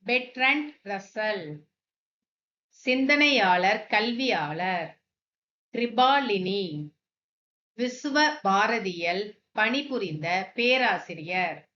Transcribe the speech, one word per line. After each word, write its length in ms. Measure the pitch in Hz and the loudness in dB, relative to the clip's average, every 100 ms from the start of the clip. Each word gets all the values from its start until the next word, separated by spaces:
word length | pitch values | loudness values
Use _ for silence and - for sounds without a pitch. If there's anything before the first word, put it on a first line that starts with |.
| - | 0
பெர்ட்ரண்ட் 640 | 254 254 - 262 285 294 - | -2 -2 -2 0 0 -2 -12
ரசல், 600 | 196 196 190 220 214 202 156 151 _ _ _ _ _ _ _ _ _ _ _ _ - | -8 -8 -8 -4 -4 -4 -6 -14 _ _ _ _ _ _ _ _ _ _ _ _ -2
சிந்தனையாளர், 1000 | 254 269 294 294 269 190 180 190 214 - | 0 4 4 4 4 4 4 4 0 0
கல்வியாளர். 1000 | 214 226 240 262 190 151 156 180 180 156 - _ _ _ _ _ _ _ | 0 0 0 0 0 -2 -4 -2 -2 -6 -12 _ _ _ _ _ _ _
கிருபாலினி, 920 | 226 233 220 254 277 254 196 185 202 180 151 151 _ _ _ _ _ _ _ _ - | -4 -2 4 4 4 2 0 0 -4 -4 -8 -10 _ _ _ _ _ _ _ _ -6
விசுவ 400 | 247 247 294 277 302 302 | -6 -4 -2 2 2 2
பாரதியில் 800 | 196 196 220 233 190 170 170 180 208 - _ | 0 2 2 0 -4 -4 -2 -2 -4 -12 _
பணிபுரிந்த 1000 | - 214 262 285 254 190 151 165 180 190 - | -2 0 0 -2 -4 -4 -4 -2 -2 -4 -2
பேராசிரியர். 1040 | 240 254 240 180 - 165 156 180 175 147 _ | 2 2 2 0 -6 -12 -6 -2 -2 -6 _